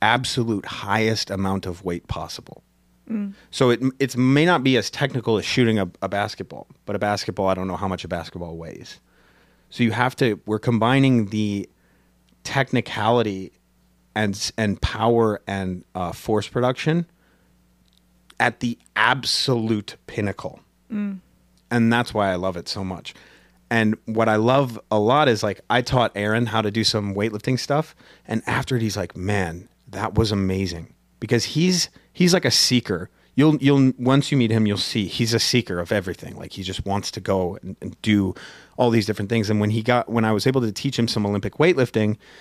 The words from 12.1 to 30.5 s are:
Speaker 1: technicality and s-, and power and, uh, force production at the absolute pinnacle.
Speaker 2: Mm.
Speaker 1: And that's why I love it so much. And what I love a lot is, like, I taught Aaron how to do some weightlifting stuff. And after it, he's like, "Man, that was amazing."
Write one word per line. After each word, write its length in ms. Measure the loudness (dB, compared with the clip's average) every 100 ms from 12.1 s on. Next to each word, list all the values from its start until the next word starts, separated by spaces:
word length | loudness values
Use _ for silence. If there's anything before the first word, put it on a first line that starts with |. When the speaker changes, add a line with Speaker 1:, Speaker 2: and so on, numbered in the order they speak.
| _ _ _
Speaker 1:
technicality 1120 | -4 -2 0 -2 -2 -2 2 2 2 -4 -10 -18 _ _ _ _ _ -2
and 200 | -2 -2
s-, 160 | -6 -2
and 240 | -2 -2
power 600 | -4 0 2 4 2 0 -4
and, 380 | -4 -4 -6 -8 -6
uh, 160 | -6
force 380 | -6 -2 -2 -2
production 560 | -2 -2 0 -2 -2 -4 _ _ _ _ _ _ _ _ _ _ _ _ -2
at 220 | -2 0
the 180 | -4 -6 _ 2
absolute 1000 | 2 2 0 -2 0 0 0 -2 -4 -14 -10
pinnacle. 520 | -4 -4 -4 -10 -14 _ _ -10
Speaker 2:
Mm. 280 | -6 -6 -8 -14 _ _ _ -2
Speaker 1:
And 240 | 2 4
that's 200 | 2 0
why 180 | 0 0
I 40 | 0
love 220 | -2 -4
it 100 | -8
so 160 | -8
much. 300 | -8 -8 -12 -18 -20 -20 _ _ -2
And 260 | 2 2 0
what 240 | -2 0 2
I 80 | 4
love 420 | 4 4 2 -4 -2
a 80 | 0
lot 300 | 4 4 4
is, 140 | 2
like, 180 | -2 -6 0
I 120 | 0
taught 300 | 2 0 0
Aaron 340 | 0 0 0 0
how 140 | 0
to 80 | 0
do 140 | 0
some 320 | 0 0 -2 -2
weightlifting 420 | -2 -2 -2 -2
stuff. 380 | 0 -2 -2 -10 -20 -20 -8
And 160 | -6 -4
after 300 | -4 -2 -2
it, 60 |
he's 160 | -2 -4
like, 180 | -6 -6
"Man, 540 | -2 0 -2 -6 -16 _ -14
that 280 | -8 -2 0
was 180 | 2
amazing." 600 | 2 0